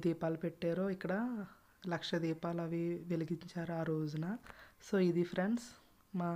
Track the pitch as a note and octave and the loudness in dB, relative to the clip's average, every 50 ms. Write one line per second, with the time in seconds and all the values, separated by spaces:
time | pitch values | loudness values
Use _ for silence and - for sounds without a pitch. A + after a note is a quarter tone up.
0 | D#3+ E3+ E3 E3 F3+ E3 D#3+ D#3+ - E3+ E3 - - E3+ E3 F3+ F#3+ G3 F#3+ F#3+ | 2 2 2 2 2 0 0 0 -2 -4 -4 -2 0 0 2 2 2 0 0 -2
1 | - F3 F3+ G3+ A#3 B3+ B3 G#3+ G3 - - - - - - _ - F3+ E3+ D#3+ | -2 -2 0 0 0 -2 -2 -4 -6 -8 -12 -16 -20 -20 -20 _ -4 -2 -2 -2
2 | - - - E3+ E3 D#3+ D#3+ D#3+ - E3+ E3+ E3+ E3+ D#3+ E3+ E3+ E3+ E3+ E3+ E3+ | -2 -2 0 0 2 0 0 0 -2 -2 -2 -2 -2 -2 0 0 0 0 -2 -2
3 | E3+ F3 F3 E3 E3 D3+ E3+ D#3+ - F3+ - F3 E3 E3 E3+ E3 E3 E3 D#3+ D#3 | -2 0 0 0 0 0 -2 -4 -4 -6 -8 -6 -4 -2 -2 0 0 2 2 2
4 | D#3 D3+ D3 D#3 D#3+ F3 G#3+ B3+ - - - - - - - - - - - G3 | 0 0 0 -2 -2 -2 -2 -4 -6 -12 -18 -18 -20 -20 -20 -20 -4 0 4 4
5 | F#3 F3+ E3 F3 F3 F3 - - F3+ G3+ A#3 A#3 - - - - - - - - | 6 6 6 4 2 2 2 2 2 2 2 0 -2 -6 -14 -20 -20 -20 -20 -20
6 | - _ - F#3 F3 E3+ E3+ | -14 _ -4 -2 0 0 0